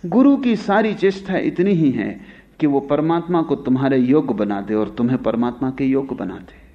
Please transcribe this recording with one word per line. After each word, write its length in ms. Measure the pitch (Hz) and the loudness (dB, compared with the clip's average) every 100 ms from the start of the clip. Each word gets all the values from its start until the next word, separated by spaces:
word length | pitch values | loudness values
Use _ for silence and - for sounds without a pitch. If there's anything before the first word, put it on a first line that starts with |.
| 180 | 0
गुरु 320 | 202 269 277 | 4 4 4
की 180 | 254 220 | 2 -2
सारी 380 | - 202 220 | 0 0 0
चेष्टा 440 | 202 196 190 - 185 | 0 0 0 -4 -2
इतनी 340 | 113 147 190 | -2 0 2
ही 200 | 180 151 | 4 2
है 280 | 117 98 104 - - - _ | 2 -4 -8 -16 -20 -20 _
कि 80 | 151 | 0
वो 120 | 139 | 0
परमात्मा 600 | 139 147 156 170 170 175 | 0 -2 0 -2 0 -2
को 140 | 156 143 | 0 -2
तुम्हारे 420 | - 131 135 135 | 0 0 2 2
योग्य 360 | 123 147 147 | 4 2 2
बना 280 | 107 104 101 | -2 -2 -4
दे 120 | 98 | -2
और 160 | 107 104 | -2 -2
तुम्हें 340 | - 120 131 | -2 -2 0
परमात्मा 480 | - 120 120 120 135 | -2 -2 -2 -2 -6
के 140 | 131 139 | -2 -2
योग्य 300 | 135 135 127 | -2 -2 -8
बना 220 | 95 90 | -8 -10
दे। 220 | 92 - - | -16 -20 -20